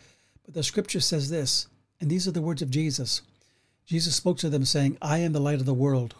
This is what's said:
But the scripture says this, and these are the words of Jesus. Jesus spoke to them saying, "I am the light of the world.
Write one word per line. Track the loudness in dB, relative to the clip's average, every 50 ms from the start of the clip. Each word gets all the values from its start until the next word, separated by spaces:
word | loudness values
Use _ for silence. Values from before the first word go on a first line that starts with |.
| -16 -20 _ _ _ _ _ _ _
But | -12 -6
the | -4 -4
scripture | -2 -2 -2 -2 -2 -2 -2
says | 0 0 0 0 -2 -2
this, | -2 -2 0 0 0 0 -2 -4 _ _ _ _ _ -6
and | -2 0
these | 0 0 0 0
are |
the | -2 -2
words | -2 -2 -2 -2
of | -2 -2
Jesus. | -2 0 0 0 -2 -2 -2 -2 -4 -4 -6 -8 _ _ _ _ _ _ _ _ _ _ _
Jesus | -4 -2 0 0 0 0
spoke | 0 2 0 0 0
to | 0 0
them | 2 2 2
saying, | 2 4 4 4 2 2 0
"I | -2 0 0 2
am | 2 0
the | 0 2
light | 2 2 2 0
of | 0
the | 0 2
world. | 2 2 2 2 2 0 -2 -8 -12